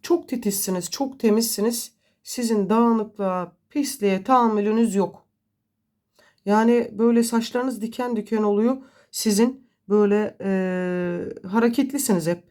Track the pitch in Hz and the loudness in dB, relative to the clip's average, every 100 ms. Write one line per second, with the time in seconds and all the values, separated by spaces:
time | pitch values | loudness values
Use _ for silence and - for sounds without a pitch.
0 | - 339 - 247 214 196 - 185 180 - | 0 -2 0 -4 -4 -4 -4 -4 -6 -6
1 | 269 - 226 214 226 - 214 233 - _ | -6 0 2 2 0 -2 -2 -2 -10 _
2 | _ _ - - 233 214 190 220 233 226 | _ _ -14 -6 -2 0 2 2 4 2
3 | 208 - 190 185 175 _ _ 294 277 - | -2 -4 -4 -4 -8 _ _ -4 -4 -2
4 | 202 190 190 262 233 214 202 220 226 190 | 0 0 2 2 4 2 0 2 2 0
5 | 180 - _ _ _ _ _ _ _ _ | -2 -6 _ _ _ _ _ _ _ _
6 | _ _ _ _ - 214 226 240 - 202 | _ _ _ _ 0 4 4 4 0 0
7 | 233 233 233 233 226 247 262 214 220 226 | 2 4 2 0 -2 -4 -4 -4 -8 -6
8 | 247 220 214 220 208 202 226 269 - _ | -4 -4 -2 -2 0 2 0 -2 -8 _
9 | _ - 220 202 240 262 _ _ - 208 | _ -4 0 2 2 0 _ _ 0 2
10 | 208 208 214 - 190 190 185 185 180 180 | 4 2 0 -4 -2 -2 -2 -4 -4 -4
11 | 180 175 - - 185 208 233 233 269 285 | -4 -6 -8 -10 -4 0 2 2 -2 -2
12 | - 185 160 175 _ | 0 0 0 -6 _